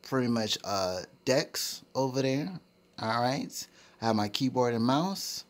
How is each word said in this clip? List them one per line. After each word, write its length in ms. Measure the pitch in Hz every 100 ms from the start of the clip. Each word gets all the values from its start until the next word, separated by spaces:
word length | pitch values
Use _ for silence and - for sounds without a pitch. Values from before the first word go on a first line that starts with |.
pretty 260 | - 135 123
much, 280 | 117 107 -
uh, 400 | - 101 92 92 85 -
decks 580 | - 131 160 - - - - 127
over 260 | 135 127
there. 380 | 135 135 185 180 _ _ _ -
All 200 | 110 120
right, 480 | 123 143 - - - - - -
I 60 | 113
have 80 |
my 140 | 107 104
keyboard 460 | - 131 127 123
and 100 | 117
mouse 600 | 117 135 180 190 - -